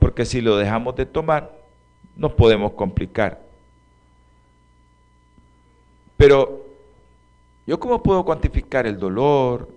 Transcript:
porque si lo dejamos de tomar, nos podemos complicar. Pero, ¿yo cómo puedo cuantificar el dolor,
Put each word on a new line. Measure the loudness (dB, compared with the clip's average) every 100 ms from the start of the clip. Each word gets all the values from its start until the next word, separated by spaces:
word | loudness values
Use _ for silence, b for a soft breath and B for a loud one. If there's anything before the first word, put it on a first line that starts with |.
porque | -2 0
si | -4 -2
lo | 0 2
dejamos | 0 -2 -4 -6
de | -6
tomar, | -4 -2 -2 -4 -18 _ _ _ _ -20 -6
nos | -2
podemos | 4 4 4 0
complicar. | -4 -6 -4 -6 -4 -4 -6 -18 -20 _ _ _ _ _ _ _ _ _ _ _ _ _ _ _ _ _ _ _ _ _ _ _ _ _ 4
Pero, | 6 6 2 -6 -18 -20 _ _ _ _ _ _ _ _ -8
¿yo | -6
cómo | -2 -2
puedo | 2 0
cuantificar | 0 -2 -2 -4 -4 -2 -2
el | -4
dolor, | -4 0 2 2 0 -4 -8